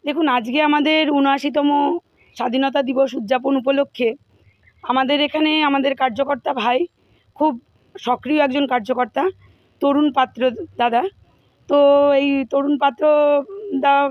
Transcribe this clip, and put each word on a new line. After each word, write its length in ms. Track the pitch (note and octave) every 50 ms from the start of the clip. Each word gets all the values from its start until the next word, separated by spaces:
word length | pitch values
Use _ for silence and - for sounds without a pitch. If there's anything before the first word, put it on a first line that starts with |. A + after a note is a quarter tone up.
| -
দেখুন, 220 | C#4 C#4 E4 D#4+ C#4+
আজকে 300 | B3 B3 G#3+ A#3+ A#3+ D4+
আমাদের 400 | D4+ D4 D4 D4 C#4+ D#4 D#4 D#4 D#4 D4+
ঊনআশিতম 600 | D4 C#4 C#4 C#4 C#4 B3+ C4+ D4 A#3+ D4 C#4+ C#4+ C#4+ C#4+ C#4+ C#4+ F4 F4 _ _ _ _ _ _ _
স্বাধীনতা 440 | - A#3 B3 A3+ C4 C4+ B3+ B3 C#4+
দিবস 280 | C4+ B3 C4 C4 C4+ C4+ B3+
উদযাপন 380 | C4 A3 G3+ C4 B3 C4 C#4 C#4
উপলক্ষে 520 | C4 A3+ C4+ C#4 C#4 C#4+ C#4 _ - B3 A3 A#3+ _ _ _ _ _ _ _ _ _ _ _ _ _ -
আমাদের 340 | - B3+ F4 E4+ B3 D4 C#4
এখানে 300 | D4 C#4+ - D#4 D#4 D#4 D#4 D#4
আমাদের 300 | D4+ C#4+ C#4 C#4 C4 C#4 C4+
কার্যকর্তা 560 | - C4+ C4 G#3+ A3+ C#4 C4+ C#4+ A#3+ _ D4+ C#4
ভাই, 240 | B3 G#3 A#3+ B3 C4 F4 - _ _ _ _ _ _ _ _ _
খুব 160 | - D4 D#4 B3+ A#3 _ _ _ _ _ _ _
সক্রিয় 460 | - - A#3+ B3 A#3 - A#3+ D4 D4+
একজন 220 | C#4+ C4+ B3+ C#4+ C#4+
কার্যকর্তা, 560 | B3 C4 B3 G3+ A3 B3 A#3+ B3 A3+ _ C4+ D4+ F#4+ F#4+ _ _ _ _ _ _ _ _ _
তরুণ 240 | - C#4+ C#4+ C#4+ D4+ D4+
পাত্র 300 | B3 C#4 B3+ B3+ _ A3+ B3+ B3+ A#3 E4 E4+ - -
দাদা। 260 | - A#3+ A#3+ A3+ A#3+ E4+ G4 _ _ _ _ _ _ _ _ _ _ _ -
তো 100 | C#4+ C#4+ C#4+ C#4+ C#4+ C#4+ C#4+ C#4+ C#4+
এই 140 | C#4 C#4 C#4 C#4 C#4 C4 A3
তরুণ 240 | - C#4 C#4 C#4+ D4 B3+
পাত্র 240 | C#4+ C#4 - - D4+ D4+ D4+ D4 D4 D4 D4 C#4+ C#4+ G#4 G4 G4+ G#4+ G4+ E4 C4+
দা 140 | C4+ C#4 C#4 C#4 C#4+ C#4